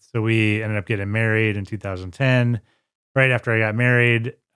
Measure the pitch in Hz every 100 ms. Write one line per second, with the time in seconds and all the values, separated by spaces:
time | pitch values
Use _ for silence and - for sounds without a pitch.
0 | _ 117 110 113 107 107 107 107 98 104
1 | 101 110 113 110 110 101 95 104 98 92
2 | 92 - 131 127 120 117 _ _ _ _
3 | _ 135 131 123 - 113 110 110 123 123
4 | 120 117 117 - _